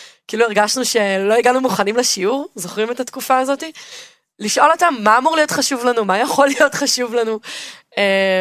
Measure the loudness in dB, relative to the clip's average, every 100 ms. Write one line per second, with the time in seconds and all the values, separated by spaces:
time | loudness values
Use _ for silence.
0 | -20 _ -6 0 0 2 0 0 -2 0
1 | 0 0 2 2 4 2 0 0 0 0
2 | 0 0 -2 -2 -6 -10 -8 -4 -4 -4
3 | -8 -6 -2 0 0 -4 -6 -14 -20 -20
4 | -20 _ _ -8 -4 2 2 4 2 2
5 | 2 4 4 2 2 0 -2 -2 0 0
6 | 0 0 0 2 2 4 0 0 -2 -2
7 | -2 -2 -2 -4 -8 -14 -14 -18 _ -2
8 | 0 2 2 0